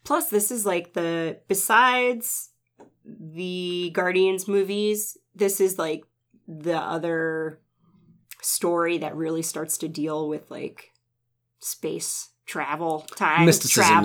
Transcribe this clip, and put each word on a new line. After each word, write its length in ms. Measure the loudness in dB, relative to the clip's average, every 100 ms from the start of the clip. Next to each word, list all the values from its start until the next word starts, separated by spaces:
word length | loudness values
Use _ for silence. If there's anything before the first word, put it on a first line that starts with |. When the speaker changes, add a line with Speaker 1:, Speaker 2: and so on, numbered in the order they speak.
Speaker 1:
Plus, 280 | -4 -2 0
this 200 | 0 0
is, 160 | -2 0
like, 280 | -2 -2
the, 440 | -4 -2 -2 -4 -6 -4
besides 1000 | -2 4 6 6 4 2 0 -4 -8 -8 _ _ _ -20 _
the 880 | -20 -18 -14 -8 -6 -4 -4 -4 -2
Guardians 540 | -2 0 4 4 2 0
movies, 680 | 0 2 0 0 0 -4 -12 _
this 260 | -2 0 2
is, 180 | 2 2
like, 240 | -4 -4 -8 _ _ _ -18
the 280 | -8 -4 -2
other 840 | -2 -4 -2 0 0 -2 -4 -8 _ _ _ _ _ _ _ -10
story 560 | -4 0 2 2 2 0
that 160 | -4 -4
really 260 | -4 -2
starts 360 | -4 -6 -6 -4
to 100 | -6
deal 400 | -4 -4 -2 -4
with, 220 | -6 -10
like, 400 | -12 -12 -12 -20 _ _ _ _ _ _ _
space 680 | -12 -8 -6 -6 -6 -8 -10 _ -10
travel, 600 | -8 -4 -4 -2 -4 -6
time 320 | -2 2 6 6
Speaker 2:
Mysticism 380 | 6 4 4
and 80 | 6 6